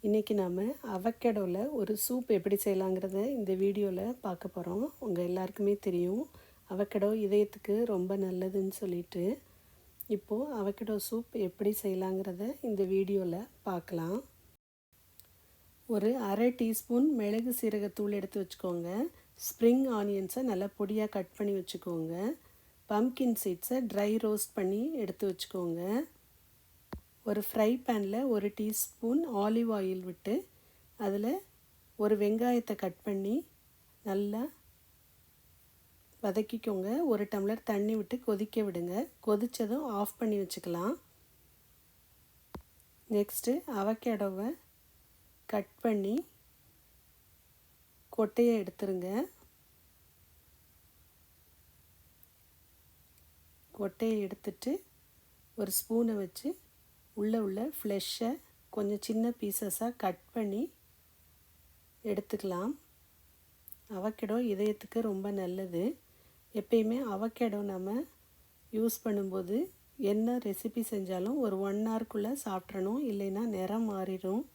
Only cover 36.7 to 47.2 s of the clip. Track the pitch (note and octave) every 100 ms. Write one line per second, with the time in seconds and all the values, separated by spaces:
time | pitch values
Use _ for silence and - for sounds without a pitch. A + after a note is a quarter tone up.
36.7 | F#3+ F#3+ C4 E4 G#3+ G#3 G3+ G3 A3+ -
37.7 | G3+ G#3 A3 G3+ B3 A#3+ G3+ G#3+ A#3 G#3
38.7 | F3 F3 F#3+ E4+ - - G#3 A#3+ - G#3+
39.7 | B3+ D4 G3+ G#3 - A3+ G#3 F#3 - F3
40.7 | E3+ G3 E4+ - _ _ _ - _ _
41.7 | - _ _ _ _ _ _ _ - -
42.7 | _ - _ - G#3 G3+ - - D4 E4
43.7 | A3 G3+ A3 B3 G#3+ G3+ F#3+ A3 E4+ -
44.7 | _ _ _ _ _ - _ - G#3 F#3+
45.7 | - A#3 G#3 G3 B3 - _ _ _ _
46.7 | _ _ - _ _